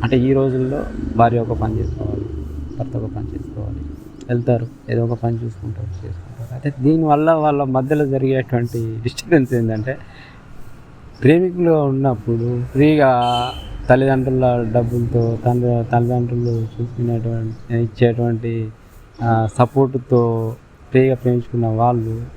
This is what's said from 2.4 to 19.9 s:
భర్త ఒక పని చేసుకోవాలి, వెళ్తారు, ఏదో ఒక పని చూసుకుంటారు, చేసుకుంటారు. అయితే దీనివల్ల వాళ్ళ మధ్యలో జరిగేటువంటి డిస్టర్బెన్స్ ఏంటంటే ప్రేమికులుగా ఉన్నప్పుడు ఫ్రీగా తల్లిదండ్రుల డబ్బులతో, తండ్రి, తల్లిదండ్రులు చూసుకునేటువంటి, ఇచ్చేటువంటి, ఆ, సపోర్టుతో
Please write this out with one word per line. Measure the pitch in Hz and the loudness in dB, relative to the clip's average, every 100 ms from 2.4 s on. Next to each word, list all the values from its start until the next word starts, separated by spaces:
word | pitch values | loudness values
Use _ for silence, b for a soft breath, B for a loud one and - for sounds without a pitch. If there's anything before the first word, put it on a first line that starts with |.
| - - - - | -10 -10 -10 -8
భర్త | 120 123 | -8 -6
ఒక | 110 | -8
పని | 104 110 | -8 -8
చేసుకోవాలి, | 98 - - 104 - - - - - - | -10 -12 -10 -8 -8 -10 -14 -18 -20 -4
వెళ్తారు, | 120 120 120 117 - - | -2 2 0 0 -12 -4
ఏదో | 117 117 | -2 -2
ఒక | 117 | -2
పని | 120 117 | -2 -4
చూసుకుంటారు, | 117 110 - 110 117 | -6 -10 -10 -8 -10
చేసుకుంటారు. | - - - - - 113 | -10 -10 -12 -14 -14 -12
అయితే | 123 139 139 | -6 -6 0
దీనివల్ల | 131 160 160 147 156 | 2 4 4 4 4
వాళ్ళ | 160 151 143 | 4 2 2
మధ్యలో | 139 131 131 151 147 | 0 0 2 2 2
జరిగేటువంటి | 135 135 131 127 123 120 120 113 110 | 2 2 0 0 -2 -2 -4 -6 -6
డిస్టర్బెన్స్ | 117 - - 170 127 | -8 -8 0 2 2
ఏంటంటే | 127 113 110 113 139 B B B B - - - - - - - - | 0 0 -2 -4 -8 B B B B -20 -16 -16 -16 -20 -20 -20 0
ప్రేమికులుగా | 127 165 185 175 175 160 | 4 6 4 2 2 4
ఉన్నప్పుడు | 143 135 139 120 - 117 120 123 | 2 2 0 0 -2 -2 -2 -4
ఫ్రీగా | 123 135 147 156 135 123 120 120 123 - - - - | -4 4 4 6 6 4 2 0 -2 -6 -12 -12 2
తల్లిదండ్రుల | 127 135 135 131 131 127 123 117 | 4 6 2 2 2 2 2 2
డబ్బులతో, | 117 120 120 117 120 117 113 123 | 0 2 0 0 2 0 0 0
తండ్రి, | 123 120 120 117 | 2 2 0 2
తల్లిదండ్రులు | 120 120 123 120 120 120 | 2 2 0 0 -2 -2
చూసుకునేటువంటి, | 117 110 - 120 - 120 117 117 113 110 113 - 117 | -2 -4 -6 -8 -4 -2 -2 -2 -4 -4 -8 -4 -2
ఇచ్చేటువంటి, | 117 - 120 117 117 113 117 113 110 110 - - - - | -2 2 2 2 0 -2 -4 -6 -6 -10 -20 -20 -20 -6
ఆ, | 117 113 110 - | 0 2 0 0
సపోర్టుతో | 123 135 135 | 0 4 2